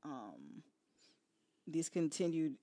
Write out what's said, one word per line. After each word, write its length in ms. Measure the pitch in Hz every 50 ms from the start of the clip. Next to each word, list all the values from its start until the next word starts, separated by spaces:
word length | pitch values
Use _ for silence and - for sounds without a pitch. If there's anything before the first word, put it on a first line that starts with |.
| -
um, 580 | 151 143 127 110 98 78 65 71 73 - - - _ _ _ _ _ _ _ _ - _ _ _ _ _ _ _ _ _ _ _
these 240 | - 156 165 160 -
continued 680 | - 180 165 156 - - 190 170 165 160 160 156 135 -